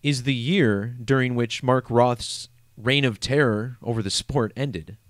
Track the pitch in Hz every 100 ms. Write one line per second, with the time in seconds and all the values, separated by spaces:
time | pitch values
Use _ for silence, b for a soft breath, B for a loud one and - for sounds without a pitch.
0 | 147 139 123 131 120 190 123 101 110 123
1 | 113 135 127 123 117 - 127 127 123 117
2 | 123 120 - - - _ _ - 113 139
3 | 135 101 - 139 131 107 120 123 117 113
4 | 98 - - 131 110 117 139 90 78 104